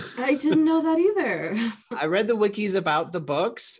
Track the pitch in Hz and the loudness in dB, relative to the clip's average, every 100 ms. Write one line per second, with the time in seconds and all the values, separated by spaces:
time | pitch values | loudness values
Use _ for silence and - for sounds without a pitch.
0 | - - 262 277 294 311 311 320 320 330 | -6 -6 -2 0 2 4 4 2 2 2
1 | 370 415 269 170 165 208 233 - - 143 | 2 2 -2 -2 -4 -4 -4 -6 -12 -4
2 | 151 185 214 226 208 208 208 190 170 151 | 0 2 2 2 2 0 -2 0 2 0
3 | 170 175 147 143 202 233 - | 0 -6 -2 -2 -2 -4 -8